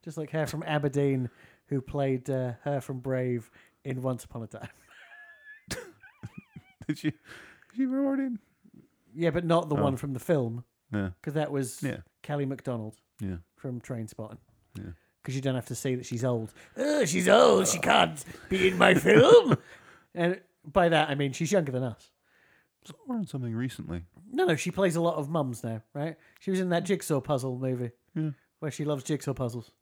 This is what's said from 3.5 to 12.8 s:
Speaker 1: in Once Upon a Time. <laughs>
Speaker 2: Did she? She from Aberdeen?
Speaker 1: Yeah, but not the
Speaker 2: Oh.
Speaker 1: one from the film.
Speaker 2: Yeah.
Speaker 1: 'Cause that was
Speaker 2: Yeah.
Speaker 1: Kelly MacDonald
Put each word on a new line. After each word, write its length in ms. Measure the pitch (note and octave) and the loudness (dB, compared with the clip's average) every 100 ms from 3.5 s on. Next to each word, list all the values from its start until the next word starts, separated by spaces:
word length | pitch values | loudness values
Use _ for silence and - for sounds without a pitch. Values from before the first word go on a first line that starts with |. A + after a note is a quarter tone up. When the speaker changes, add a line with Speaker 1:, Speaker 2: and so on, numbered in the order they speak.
| - _ _ | -20 _ _
Speaker 1:
in 180 | C#3 B2+ | -8 -4
Once 220 | C3 B2 | -4 -6
Upon 200 | - A#2+ | -8 -12
a 40 | A2 | -12
Time. 220 | A2 A2+ _ _ - - - - D#5 - G#5+ - | -14 -16 _ _ -20 -20 -20 -20 -20 -20 -20 -12
<laughs> 80 | B4+ G#4 E4 F#5+ _ G5+ - C6+ G#5 _ _ - | -12 -12 -20 -20 _ -20 -20 _ -20 _ _ -10
Speaker 2:
Did 100 | D3+ | -6
she? 160 | D#3 - - - - - _ A3+ | -6 -8 -18 -20 -20 -20 _ -4
She 100 | C4 | -2
from 200 | C4 C#4 | 0 0
Aberdeen? 320 | C4+ C4+ A#3 _ _ - - _ _ _ | 0 -2 -6 _ _ -20 -20 _ _ _
Speaker 1:
Yeah, 180 | C3+ E3 | -2 0
but 140 | D#3 F3 | 0 2
not 240 | E3+ F3 | 2 2
the 60 | D3 | 0
Speaker 2:
Oh. 60 | |
Speaker 1:
one 140 | C#3+ C3 | 2 0
from 160 | C#3+ | -4
the 60 | B2+ | -8
film. 440 | - D#3+ A#2+ A#2 - _ _ | 0 0 0 -6 -12 _ _
Speaker 2:
Yeah. 180 | G#2 G2 F2+ | -4 -4 -6
Speaker 1:
'Cause 120 | - | -6
that 180 | D3 D3+ | -4 -4
was 300 | C#3 C3 - | -4 -6 -6
Speaker 2:
Yeah. 180 | C#3 - - _ | -6 -6 -12 _
Speaker 1:
Kelly 240 | - D3 C#3 | -8 -4 -4
MacDonald 500 | C3+ - A#2+ | -6 -6 -6